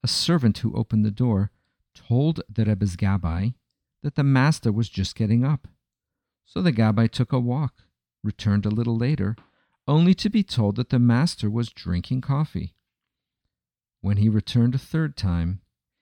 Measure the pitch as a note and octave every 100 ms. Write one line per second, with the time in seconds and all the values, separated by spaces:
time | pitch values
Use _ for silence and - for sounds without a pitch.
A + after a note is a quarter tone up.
0 | B2+ - - E3+ A#2 - A2 - A2+ A2
1 | G#2 G2+ B2 G2 G2+ - _ _ _ -
2 | - B2 D#3 D#3+ - G#2+ G#2+ G2 G2+ F2
3 | G2 G2 E2+ E2+ A2 - _ _ _ _
4 | D3 - C#3 C3 C#3+ - A#2 G#2+ A2+ -
5 | F#2+ - G#2+ A#2 C3+ D3 - _ _ _
6 | _ _ _ _ _ - F#3 A2+ A2 G#2+
7 | A2+ - B2 C3 A#2+ C3+ C#3+ - _ _
8 | _ _ G#2 - G#2 G2+ G#2 G#2+ A#2 A2+
9 | B2+ D#3 G2 A2+ _ _ _ _ - D3+
10 | F3 F#3 G#3 A3 - - G#2 G#2 B2 B2+
11 | A#2+ A#2+ E3+ - G#2 A#2 A#2 - E2+ F2+
12 | - C3 - C#3 D#3 E2 D#2+ - _ _
13 | _ _ _ _ _ _ _ _ _ _
14 | G2 G2+ A2 G#2+ - A#2+ A#2 C3 - D#3+
15 | D3+ - F#2 E2+ E2+ F#2+ - _ _ _